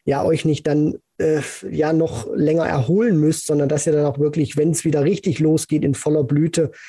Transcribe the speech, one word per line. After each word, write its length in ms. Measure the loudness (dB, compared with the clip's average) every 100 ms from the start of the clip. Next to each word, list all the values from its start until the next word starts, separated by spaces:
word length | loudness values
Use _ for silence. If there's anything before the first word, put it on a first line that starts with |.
ja, 180 | -4 -2 0
euch 180 | 0
nicht 240 | 0 -2 0
dann, 280 | 0 0 -2 _ -4
äh, 220 | 0 0 -4 -12 -8
ja, 220 | -2 0
noch 340 | 2 0 -4 -6 -2
länger 300 | 0 2 0
erholen 560 | -2 0 2 2 2
müsst, 260 | 2 0 -2
sondern 220 | 0 0
dass 180 | 0 0
ihr 60 |
dann 120 | 0 0
auch 140 | 0
wirklich, 380 | -2 0 -2 0
wenn's 260 | 0 0
wieder 220 | 0 0 0
richtig 340 | 0 -2 0
losgeht, 460 | 2 2 0 -2 0
in 100 | -2
voller 300 | 0 0 2
Blüte, 460 | 0 0 0 -2 -4